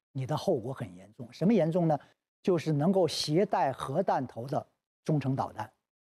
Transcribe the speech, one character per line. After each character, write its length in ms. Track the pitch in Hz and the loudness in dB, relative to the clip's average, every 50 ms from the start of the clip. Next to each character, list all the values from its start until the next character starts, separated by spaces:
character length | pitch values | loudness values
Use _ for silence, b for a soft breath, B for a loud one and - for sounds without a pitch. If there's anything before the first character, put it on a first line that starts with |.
| _ _ | _ _
你 140 | - 135 131 | -8 -6 -4
的 100 | 120 151 | -4 -4
后 220 | 135 - 202 175 127 | -2 0 0 0 0
果 160 | 101 127 131 | -2 -6 -8
很 180 | - 120 95 90 | -8 -10 -12 -12
严 180 | 90 92 - - | -18 -20 -20 -16
重。 180 | - 127 - | -16 -16 -14
什 140 | - - 160 | -6 0 2
么 80 | 190 240 | 4 4
严 180 | 190 160 165 | 4 4 2
重 160 | 160 180 170 165 | 2 2 2 2
呢？ 80 | 151 139 B B B B _ _ _ _ | 2 0 B B B B _ _ _ _
就 160 | - - 180 160 | 0 2 2 2
是 160 | - 160 156 | 2 0 0
能 180 | 143 147 190 | 2 2 2
够 160 | 190 190 180 143 | 4 4 2 2
携 380 | - - - - 151 170 208 | 0 -2 -2 0 2 2 2
带 260 | 202 - 196 165 139 | 2 2 0 0 0
核 300 | 123 - - 139 135 170 | 0 -4 -6 -4 -2 -2
弹 240 | 202 - 190 160 131 | 0 0 0 -2 -2
头 220 | 120 - 113 117 135 | -4 -8 -10 -8 -4
的 180 | 147 120 - _ _ _ _ _ _ _ - | -4 -4 -4 _ _ _ _ _ _ _ -2
中 140 | - 160 143 | 0 0 0
程 160 | - 131 135 | 2 0 -2
导 180 | 135 - - - | -2 -2 -6 -6
弹。 180 | - 110 - _ _ _ _ _ _ _ _ | -10 -12 -12 _ _ _ _ _ _ _ _